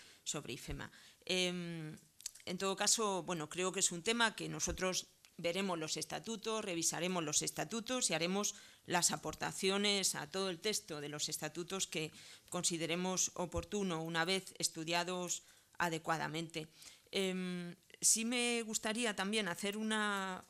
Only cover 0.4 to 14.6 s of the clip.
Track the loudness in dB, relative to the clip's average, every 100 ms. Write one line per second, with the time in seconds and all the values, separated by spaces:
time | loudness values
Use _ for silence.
0.4 | -4 -8 -6 -8 -8 -14 -20 -14 -2 2
1.4 | 2 0 -4 -6 -8 -10 -18 -14 -14 -12
2.4 | -8 -2 0 2 4 4 4 0 0 -2
3.4 | -2 0 0 4 2 2 0 4 4 2
4.4 | -6 -2 -2 0 0 0 -4 -14 -20 -4
5.4 | -2 0 0 0 -2 -4 -4 -6 -4 -4
6.4 | -2 -2 -2 0 2 2 2 2 2 2
7.4 | 2 -2 -2 -2 -2 0 2 2 2 2
8.4 | 0 -4 -14 -16 0 4 4 2 -4 -4
9.4 | -4 0 2 4 4 4 2 0 -4 -2
10.4 | -2 -2 -2 -2 -4 -8 -6 -4 -2 -2
11.4 | -4 -4 -4 -4 -2 -2 -4 -6 -18 -18
12.4 | -6 -2 0 0 0 2 2 2 0 0
13.4 | -2 -2 -2 0 0 0 -2 0 2 2
14.4 | -2 -2